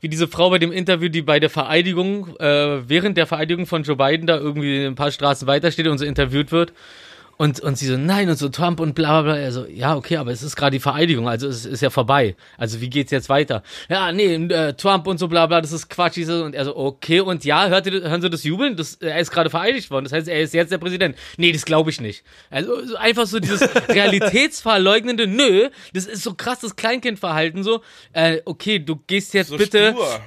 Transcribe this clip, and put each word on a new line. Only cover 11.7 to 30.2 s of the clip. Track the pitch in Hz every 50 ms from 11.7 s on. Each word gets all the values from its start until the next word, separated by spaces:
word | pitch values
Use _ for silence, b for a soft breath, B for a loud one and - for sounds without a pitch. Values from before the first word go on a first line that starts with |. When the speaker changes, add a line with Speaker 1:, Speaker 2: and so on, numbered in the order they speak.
| - 117
Speaker 1:
ja | 143 135
vorbei. | - - 123 107 135 143 131 107 92 b b b b b
Also | - 117 110 113
wie | 117 127
geht's | 123 147 135 127
jetzt | - 135 123 -
weiter?“ | 139 143 151 139 135 107 - B B B B B
„Ja, | 165 190 190 180 165
nee, | 190 208 190 170
äh, | 160 165 170 180 165 160 151 143
Trump | - - 196 196 190 160 185
und | 190 160
so | 180 175
bla, | 165 170 165
bla, | 160 170 170
das | 160 147 160
ist | 165 - _
Quatsch.“ | - - 180 170 - 170 170 160
Und | 170 170 165 151 139
er | 135 139
so, | 139 139
„Okay, | - 139 139 135 _ - - 160 175
und | 196 190 185 156 123
ja, | 143 147 156 190 196
hört | 175 190 -
ihr, | 196 185 190 175
hören | 160 156 175
Sie | 170 180
das | 165 156 -
Jubeln? | 151 160 185 269 285 233
Das, | 160 160 - -
er | _ - 165 151 165
ist | 175 - -
gerade | 170 165 160
vereidigt | 160 170 175 214 262 262 196 -
worden, | 139 135 131
das | 139 135
heißt, | 160 160 160
er | 175 151
ist | 160 151 -
jetzt | 165 175 160
der | 180 175
Präsident.“ | 160 180 180 175 190 170 127 B B B B
„Nee, | B 165 175 165
das | 156 -
glaub | - 160 156 160 156
ich | 156 -
nicht.“ | 127 107 104 - _ b b b b b
Also | - 135 - - 240 262 254
so | 254 226
einfach | 185 - 226 226 220 233
so | 196 190 226
dieses | 180 - 202 190 -
Speaker 2:
<laughs> | - - 247 - -
Speaker 1:
realitätsverleugnende, | 208 196 202 202 190 196 220 202 180 226 277 311 - - - 226 220 202 185 - 202 233 220 240 247 220 233
„Nö, | 196 185 233 285 254 190 190 226 277 B B B B B
das | 185 185
ist | 202 220 202 -
so | 233 185
krasses | _ - - 254 - - 233 -
Kleinkindverhalten, | - - 226 240 254 - 247 220 196 - 185 160 156 156 165 160 185 196
so, | 202 226 226 226 B B B B B B
äh, | 165 160 165 160 160 156
okay, | - 170 - - 202 214 202
du | 151 135 160 147 _
gehst | - 185 196 196 - -
jetzt | 202 185 135
Speaker 2:
So | 147
Speaker 1:
bitte“. | 147 208 202 - 214 208 220 226
Speaker 2:
stur. | 247 202 147 120 110